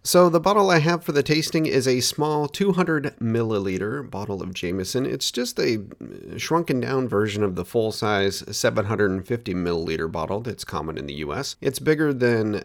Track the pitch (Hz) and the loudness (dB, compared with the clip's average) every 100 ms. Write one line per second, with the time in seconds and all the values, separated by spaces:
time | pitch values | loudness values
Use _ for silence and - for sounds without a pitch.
0 | - 180 180 165 170 208 190 170 151 175 | 2 6 6 6 4 4 6 6 4 0
1 | 170 143 135 156 156 165 156 135 127 127 | 0 0 2 0 0 0 2 2 2 2
2 | 120 - 151 151 143 - 196 175 170 156 | 0 0 0 0 -2 0 2 2 2 0
3 | 139 - 117 113 113 104 98 92 101 139 | -2 -4 -2 0 2 0 0 -2 -2 -4
4 | 139 95 104 98 87 92 90 95 92 127 | -8 -8 -6 -6 -6 -6 -4 -4 -2 -2
5 | 135 135 - - 247 - - 110 98 - | -2 -2 -4 -4 -4 -2 0 0 -4 -14
6 | - 50 50 - - 165 165 131 120 131 | -16 -14 -14 -10 -2 -2 0 -2 0 -2
7 | 127 101 107 101 104 90 87 117 110 104 | 2 2 2 0 0 -2 -2 0 0 0
8 | 107 101 98 92 - 104 120 113 101 104 | 0 2 2 -2 -8 0 0 0 0 2
9 | 104 95 95 117 113 90 87 85 85 80 | 2 0 -2 -6 -4 -2 0 -2 -2 -2
10 | 82 82 78 101 120 - - 80 78 78 | -2 -4 -4 -4 -6 -10 -8 -6 -6 -6
11 | 71 71 73 87 139 - 139 135 139 156 | -8 -6 -6 -4 -6 -4 -4 -2 0 2
12 | 156 131 123 113 110 104 | 2 2 2 2 2 -2